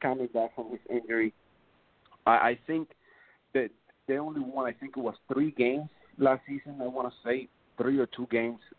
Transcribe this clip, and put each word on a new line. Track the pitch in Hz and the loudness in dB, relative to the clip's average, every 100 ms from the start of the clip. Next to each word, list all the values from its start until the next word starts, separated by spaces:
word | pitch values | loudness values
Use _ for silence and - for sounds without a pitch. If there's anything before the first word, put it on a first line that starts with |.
coming | 131 131 123 | -4 -2 -2
back | 117 113 | -2 -2
from | - 113 | -4 -10
his | 120 - | -12 -6
injury, | 120 110 113 110 - _ _ _ _ _ _ _ - - | -4 -2 0 0 -4 _ _ _ _ _ _ _ -2 4
I, | |
I | 202 120 120 - | 6 4 0 -2
think | 160 156 - _ - - _ _ | -4 -4 -12 _ -20 -20 _ _
that | 135 113 - _ _ - | -2 -2 -4 _ _ -4
they | 135 | -2
only | 151 151 | -2 -6
won, | 127 135 127 | -4 -4 -4
I | |
think | 113 135 135 | -6 -10 -6
it | |
was | 123 - - | -6 -6 -4
three | 135 151 | 0 2
games | 143 123 139 151 - _ - | 2 2 2 -4 -12 _ 2
last | 139 131 - | 4 4 0
season, | 139 147 143 | -10 -10 -8
I | 123 | -6
wanna | 131 123 - | -4 -6 -6
say, | 120 127 127 _ _ - | -2 -2 -4 _ _ -2
three | 123 139 | 2 2
or | 120 | 0
two | - 123 | -2 -2
games, | 117 117 117 - | 0 0 -4 -14